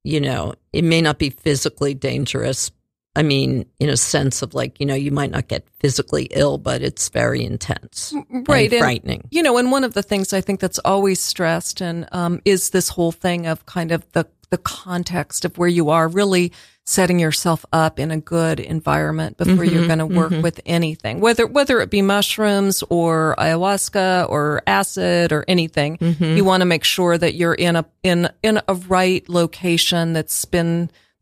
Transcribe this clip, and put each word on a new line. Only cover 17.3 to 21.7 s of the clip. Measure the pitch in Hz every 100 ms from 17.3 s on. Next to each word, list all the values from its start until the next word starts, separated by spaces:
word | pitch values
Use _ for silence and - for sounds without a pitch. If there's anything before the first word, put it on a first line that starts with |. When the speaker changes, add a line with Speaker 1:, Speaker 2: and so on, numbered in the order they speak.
| - 180 160 -
Speaker 2:
up | 160 160 -
in | 156
a | 156
good | - 170 160 151
environment | - 160 147 151 151 156 160 -
before | 180 185
you're | 175 170
Speaker 1:
Mm-hmm, | 170
Speaker 2:
gonna | 160 160
work | 175 160
Speaker 1:
mm-hmm. | 160
Speaker 2:
with | 165 - -
anything, | 170 160 160 110 139
whether, | 226 226 226
whether | 285 277